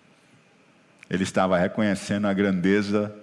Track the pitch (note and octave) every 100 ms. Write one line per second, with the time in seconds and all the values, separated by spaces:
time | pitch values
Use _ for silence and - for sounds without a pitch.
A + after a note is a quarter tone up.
0 | _ _ _ _ _ _ _ _ _ _
1 | - F2+ F#2 G#2 F#2+ F2+ F#2+ - G#2 F#2+
2 | - G2+ G#2 G2 G2+ F#2 F#2 G#2 G2+ G#2
3 | G#2 -